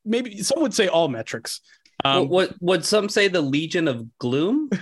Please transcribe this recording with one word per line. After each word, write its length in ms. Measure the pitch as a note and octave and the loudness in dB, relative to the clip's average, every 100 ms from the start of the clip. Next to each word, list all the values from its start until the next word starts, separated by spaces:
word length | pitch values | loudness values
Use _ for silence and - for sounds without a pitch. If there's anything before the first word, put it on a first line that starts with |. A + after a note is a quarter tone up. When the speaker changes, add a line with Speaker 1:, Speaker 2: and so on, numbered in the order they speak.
Speaker 1:
maybe 380 | G#3+ A#3 B3+ G3+ | -4 -2 -2 -6
some 220 | G3+ C#4+ | -2 0
would 100 | C#4 | 0
say 140 | G3 F#3+ | 2 2
all 200 | E3 D#3+ | 4 2
metrics. 540 | A#2 - A#2 - - _ _ _ _ | -2 -6 -10 -10 -12 _ _ _ _
Um, 260 | C#3 C3+ C3+ | 0 2 2
Speaker 2:
What, 200 | F3+ F3+ | 2 0
what, 60 | - | -2
would 240 | F3 F#3 D3 | 0 0 2
some 240 | G#3+ G3+ | 0 2
say 180 | G#3+ G3 | 2 2
the 140 | F3+ | 2
Legion 460 | C#3+ C#3+ D#3+ F3 D#3+ | 0 0 0 0 0
of 300 | A#2 A2+ - | -2 -6 -6
Gloom? 540 | B2 C3+ F3 D4 D4 G3 | -2 0 0 0 0 -4